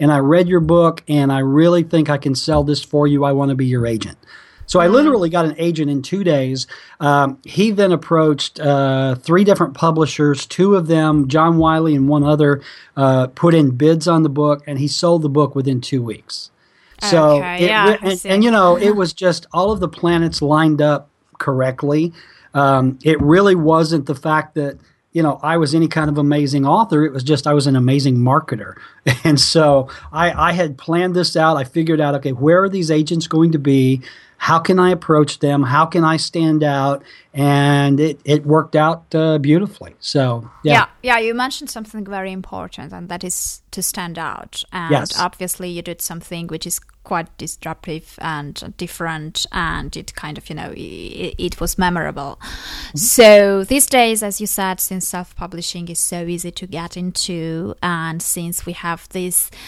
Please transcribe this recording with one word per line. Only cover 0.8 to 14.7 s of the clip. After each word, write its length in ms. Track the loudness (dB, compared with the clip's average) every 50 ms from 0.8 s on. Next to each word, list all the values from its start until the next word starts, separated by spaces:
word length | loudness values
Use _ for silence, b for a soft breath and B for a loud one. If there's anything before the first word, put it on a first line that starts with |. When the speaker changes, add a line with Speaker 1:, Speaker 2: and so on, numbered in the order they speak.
| 4 4 2 -2 -4
Speaker 1:
and 240 | -2 0 0 2 0
I 100 | 0 0
really 420 | 0 2 4 4 4 4 4 2
think 260 | 0 2 0 0 2 2
I 80 | 0
can 180 | -2 -2 -2 -4
sell 300 | -2 -2 0 0 2 2
this 180 | 0 -2 -2
for 240 | -4 -2 0 2 2
you. 180 | 2 2 2 2
I 80 | 0
wanna 240 | 0 0 0 0 0
be 100 | 0 0
your 200 | 0 0 0 -2
agent." 300 | -2 -4 -4 -6 -10 -14 _ _ B B B B B B B B
So 140 | B 2 4
I 40 | 4
Speaker 2:
Mm-hmm. 100 | 6 6
Speaker 1:
literally 340 | 6 4 4 2 2 0 0
got 160 | 0 0 0
an 80 | 0 -2
agent 340 | -2 -2 -2 -2 -2 -2 -2
in 120 | -2 -4
two 200 | -4 -4 -4 -2
days. 440 | 0 2 2 2 0 -2 -4 -6 -8 -10 B B B B B B
Um, 380 | 0 2 4 4 2 0 -2 -8
he 280 | -16 -6 -2 0 0 2
then 200 | 2 2 2 2
approached, 680 | 2 0 0 0 2 2 4 2 2 0 -4 -8 -8 -4
uh, 540 | 0 0 2 2 2 0 0 0 0 -2 -4
three 280 | -4 -2 0 2 4
different 300 | 4 4 4 2 0 -4
publishers. 720 | -2 0 0 0 2 2 0 0 0 0 2 2 0 0 -4
Two 320 | -6 -2 0 2 4 4
of 120 | 2 2 2
them, 380 | 0 2 2 2 2 2 0
John 300 | 2 2 2 4 4 4
Wiley 380 | 4 2 2 2 2 2 2 2
and 120 | 2 2
one 160 | 2 2 2
other, 380 | 2 2 2 4 4 2 2 0 B B B B B B B
uh, 340 | 0 2 2 4 2 0 -2
put 260 | -2 0 2 4 4
in 160 | 4 4 2
bids 360 | 2 2 2 2 2 2 2
on 180 | 0 2 2 2
the 40 | 0
book, 340 | 0 0 0 0 0 -2 -4
and 120 | -8